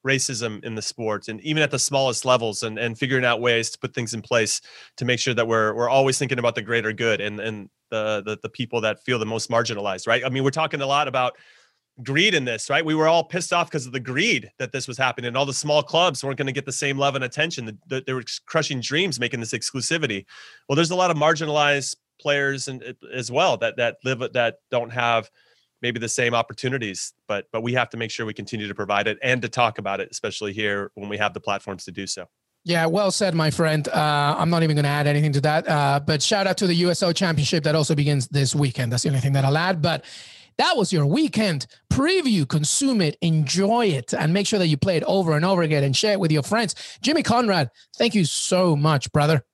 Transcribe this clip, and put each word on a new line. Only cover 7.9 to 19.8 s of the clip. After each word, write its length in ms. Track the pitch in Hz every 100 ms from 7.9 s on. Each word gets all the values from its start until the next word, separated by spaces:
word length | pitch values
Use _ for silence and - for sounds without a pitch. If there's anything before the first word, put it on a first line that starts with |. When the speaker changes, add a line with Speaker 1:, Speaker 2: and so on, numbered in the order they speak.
Speaker 1:
the, 320 | 110 107 104 104
the, 140 | 107
the 60 | 107
people 320 | - 120 120
that 240 | 107 104
feel 160 | - 123
the 40 |
most 240 | 110 113 -
marginalized, 600 | 117 120 104 101 95 113
right? 160 | 120 127
I 20 |
mean, 140 | 131
we're 80 | 135
talking 300 | 147 156 151
a 60 | 139
lot 200 | 139 139
about 300 | 127 123 - - - _ _ _ -
greed 320 | 120 139 208
in 120 | 170 123
this, 240 | 110 -
right? 140 | 143
We 100 | 160
were 120 | 156 156
all 160 | 170
pissed 300 | 160 180 165
off 180 | 175 165
'cause 140 | 156
of 80 | 127
the 80 | 131
greed 500 | 120 127 220 147 104 _
that 140 | 127
this 160 | 135 -
was 80 | 123
happening, 300 | 131 120 120
and 80 | 123
all 100 | 139
the 60 |
small 320 | 135 147 151
clubs 400 | 143 160 180 139
weren't 140 | 139 131
gonna 120 | 135
get 140 | 135 135
the 60 |
same 260 | - 143 139
love 160 | 139
and 80 | 139
attention. 440 | 127 151 160 165 113
The, 120 | 104 _
the, 180 | 131
they 80 | 131
were 100 | 131 113 - -
crushing 340 | 160 151 135
dreams, 400 | 113 147 190 123
making 180 | 120 123
this 140 | 113
exclusivity. 720 | 120 - 131